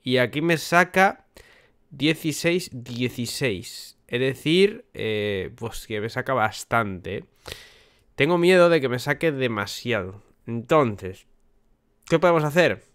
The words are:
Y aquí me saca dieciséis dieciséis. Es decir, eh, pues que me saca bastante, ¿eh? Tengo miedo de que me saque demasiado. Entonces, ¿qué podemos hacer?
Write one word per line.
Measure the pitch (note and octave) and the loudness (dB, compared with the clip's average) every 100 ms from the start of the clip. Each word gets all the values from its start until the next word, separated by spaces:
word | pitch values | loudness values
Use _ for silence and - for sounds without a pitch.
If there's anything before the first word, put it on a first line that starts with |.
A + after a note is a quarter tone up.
Y | - B2+ | 0 0
aquí | A#2+ D3 | 0 0
me | E3+ D#3+ | 0 0
saca | - E3+ F3+ F#3 F#3+ - _ - - _ _ _ _ | 2 2 2 2 2 0 _ -20 -20 _ _ _ _
dieciséis | C#3 D3 D#3 D#3+ C#3 E3+ F3+ F3 | -2 -2 0 -4 -2 -2 -2 -4
dieciséis. | C3 B2 A#2+ B2 - A#2 - C3+ F#2 F2 - - _ _ | -14 -12 -4 -4 -4 -8 -4 -4 -4 -10 -16 -18 _ _
Es | A#2+ | -2
decir, | C3 C3 D3+ F3 G3 A3+ _ | -2 -2 2 4 4 0 _
eh, | - A2 G#2+ G#2 G2 F2+ A#2+ | -8 -4 -2 -2 -4 -6 -10
pues | A2+ - - | -12 -12 -8
que | G#2+ | -6
me | A2 | -6
saca | - B2 | -6 -2
bastante, | C3 A2 - - A#2 G#2 F#2 F2+ G2 | 0 0 -2 -2 -2 -2 -6 -8 -10
¿eh? | - _ - - - _ _ _ _ - | -12 _ -18 -18 -20 _ _ _ _ -2
Tengo | C#3+ F3 | 2 4
miedo | F3 F#3 F3 | 4 6 6
de | E3 | 4
que | C3 | 2
me | B2 | -4
saque | C#3+ C#3+ E3 | -4 -2 -2
demasiado. | C3+ B2+ G#2+ G2+ - A#2+ A2 F#2 G2+ _ _ - | 0 -2 -2 -4 -6 -4 -4 -4 -12 _ _ -10
Entonces, | A#2 A#2 D#3+ B2+ G2+ F#2 F#2+ _ _ _ _ _ _ _ _ - | -8 2 2 4 -2 -12 -14 _ _ _ _ _ _ _ _ -2
¿qué | E3 | 2
podemos | F3+ E3+ | 4 4
hacer? | D3+ D#3+ D#3 F#2 _ | 2 4 2 2 _